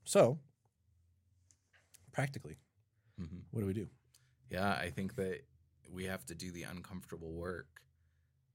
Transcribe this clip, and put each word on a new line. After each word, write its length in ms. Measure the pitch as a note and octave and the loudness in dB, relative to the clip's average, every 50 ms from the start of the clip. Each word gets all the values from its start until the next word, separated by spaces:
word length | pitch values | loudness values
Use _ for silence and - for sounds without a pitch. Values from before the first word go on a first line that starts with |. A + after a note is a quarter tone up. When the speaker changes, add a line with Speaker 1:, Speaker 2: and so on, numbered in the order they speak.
| - | -4
Speaker 1:
So, 340 | - - G3+ C#3 A2+ D3+ D3+ - - _ _ _ _ _ _ _ _ _ _ _ _ _ _ _ _ _ _ _ - - _ _ _ - - _ _ - - - - | 6 10 10 10 10 8 4 -4 -12 _ _ _ _ _ _ _ _ _ _ _ _ _ _ _ _ _ _ _ -20 -20 _ _ _ -20 -20 _ _ -20 -20 -20 -6
practically, 440 | - C#3 C3+ C#3 C#3 B2+ - D3+ - - - _ _ _ _ _ _ _ _ - _ G#2 | -2 -2 -2 -2 -4 -8 -10 -10 -12 -14 -18 _ _ _ _ _ _ _ _ -16 _ -10
Speaker 2:
Mm-hmm. 200 | E2+ E2 F2+ F2+ F2+ - | -10 -8 -10 -12 -12 -8
Speaker 1:
what 100 | B2 A#2 | -4 -2
do 60 | G2+ | -2
we 80 | F#2+ F#2+ | -2 -2
do? 140 | A2 F2+ - - - _ _ - - - _ _ _ - - | -2 -4 -6 -10 -18 _ _ -20 -20 -20 _ _ _ -12 -6
Speaker 2:
Yeah, 240 | F2+ F#2 G2 G2+ | -2 0 2 2
I 160 | F2 B1+ D#2 F#2+ | 2 0 -2 -2
think 280 | - G#2 F#2+ F#2 - | -2 -4 -4 -4 -2
that 280 | G2+ F#2+ F#2+ F2 - - - - - - _ _ _ - D2 | -2 -2 -2 -4 -6 -10 -16 -20 -20 -20 _ _ _ -16 -10
we 140 | F2+ F#2 F#2+ | -8 -6 -4
have 200 | F#2+ F#2+ F#2 - | -4 -4 -6 -6
to 80 | - E2 | -10 -10
do 160 | D#2+ F2+ F2+ | -8 -8 -8
the 120 | E2+ E2+ | -8 -8
uncomfortable 720 | C#2 - F2+ F2+ F2+ - F#2 F2+ - - F2+ E2 E2 D#2+ E2 | -8 -8 -8 -10 -10 -10 -10 -12 -10 -10 -10 -10 -8 -8 -6
work 480 | E2+ E2+ F#2 F2+ - - - - - - - _ _ _ _ _ _ _ _ _ _ _ _ | -4 -4 -4 -6 -6 -10 -14 -20 -20 -20 -20 _ _ _ _ _ _ _ _ _ _ _ _